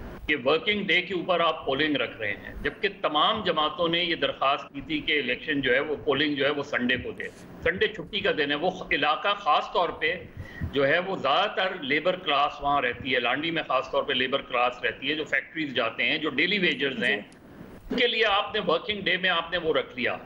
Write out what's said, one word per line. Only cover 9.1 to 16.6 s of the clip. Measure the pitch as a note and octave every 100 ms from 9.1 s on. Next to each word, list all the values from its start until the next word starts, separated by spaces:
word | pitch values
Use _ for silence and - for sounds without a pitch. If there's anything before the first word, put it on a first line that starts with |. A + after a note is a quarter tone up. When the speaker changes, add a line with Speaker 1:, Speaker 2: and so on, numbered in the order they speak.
| D#3 G3+
Speaker 1:
ख़ास | G3+ D3+ E3 -
तौर | G#3 E3 -
पे | D#3+ F3 - - - -
जो | - C3+
है | C3+ E3
वो | F#3 F3+
ज़्यादातर | C3+ D#3 G#3 G#3 F#3+ F#3+
labor | C3 D3 F3+ F3+
class | D3+ C#3 D3 -
वहाँ | C#3+ C#3+
रहती | B2+ A#2+ B2+
है, | B2+
लांडी | A#2+ C3+ E3
में | E3
ख़ास | - C3 -
तौर | C#3
पे | C#3
लेबर | B2+ B2+ C3
class | - B2 B2 -
रहती | A#2 - C3+
है, | D#3
जो |
फैक्ट्रीज | C#3 C#3 - D#3+ D3 B2
जाते | A2+ A2
हैं, | A#2+ D#3
जो | D3+
डेली | C3 F3
वेजर्स | G#3